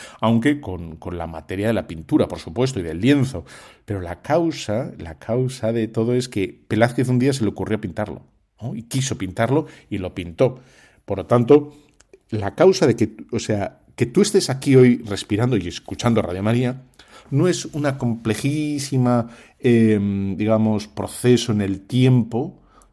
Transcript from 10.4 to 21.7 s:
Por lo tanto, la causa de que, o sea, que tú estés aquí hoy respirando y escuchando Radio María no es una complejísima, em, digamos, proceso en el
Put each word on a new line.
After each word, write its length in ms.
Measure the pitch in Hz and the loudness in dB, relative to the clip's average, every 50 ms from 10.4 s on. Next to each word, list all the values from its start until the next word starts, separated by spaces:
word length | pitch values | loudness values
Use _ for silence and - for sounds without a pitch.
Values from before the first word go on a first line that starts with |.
| 131 117 127 - - _ _ _ _ _ _ _ _ | 0 0 0 -4 -18 _ _ _ _ _ _ _ _
Por 140 | - - 117 | -8 -8 -6
lo 60 | 120 | -2
tanto, 480 | - 123 123 120 117 143 147 147 - - - _ _ _ _ _ _ _ - _ - | 2 2 4 6 8 6 6 6 2 -14 -20 _ _ _ _ _ _ _ -20 _ -8
la 260 | 113 107 98 101 - | -6 -6 -6 -4 2
causa 320 | - 175 190 185 - 165 | 4 6 6 6 6 4
de 80 | 131 110 | 2 2
que, 220 | - 113 104 - - - - | 2 0 -2 -4 -8 -12 -8
o 80 | - 110 | -8 -6
sea, 400 | - - 107 101 98 - - _ _ _ _ | -4 -4 -4 -2 -4 -6 -8 _ _ _ _
que 100 | - 123 | -4 -4
tú 160 | 127 - - | 0 2 2
estés 280 | 208 208 - 190 - - | 2 4 2 2 0 0
aquí 260 | 131 135 - 139 131 | -4 -4 2 4 8
hoy 220 | 131 127 123 120 - - | 8 8 8 6 2 -2
respirando 520 | 104 101 95 - - 104 101 120 123 127 | -6 -8 -6 -4 -2 -2 0 0 0 0
y 100 | 98 85 | 0 -2
escuchando 540 | 87 - - - - - - - 120 117 107 | -4 -10 -10 -12 -12 -8 -2 0 0 0 0
Radio 220 | 87 82 90 95 101 | 0 -2 -4 -2 0
María 400 | 107 117 120 127 123 131 135 - _ _ - - _ - - - - | 0 0 0 0 -2 -4 -8 -14 _ _ -20 -20 _ -20 -20 -10 -4
no 160 | 135 135 170 | 0 0 2
es 180 | 180 170 - - | 2 0 -2 -6
una 320 | - - 151 143 139 135 | -8 -6 -4 -4 -4 -2
complejísima, 1300 | 135 127 120 113 113 - 113 107 - - 147 147 156 151 147 147 143 139 - 139 131 123 123 123 120 113 117 - - - _ _ _ | -2 -2 -4 -4 -2 -2 -4 -2 -2 -2 -4 -2 -2 -4 -4 -4 -6 -6 -2 0 0 2 2 2 2 0 -4 -8 -20 -20 _ _ _
em, 760 | - 123 120 117 113 110 107 104 101 101 98 98 98 98 95 | 2 4 4 6 6 4 4 2 0 0 -2 -2 -2 -4 -4
digamos, 520 | - 107 107 110 110 110 107 110 104 - | -2 0 2 2 4 4 2 0 0 -4
proceso 640 | - - - 95 - - - - 123 123 120 - - | -6 -8 -8 -8 -8 -6 0 2 4 4 4 4 0
en 100 | 110 104 | 0 0
el 200 | 101 95 | 0 -2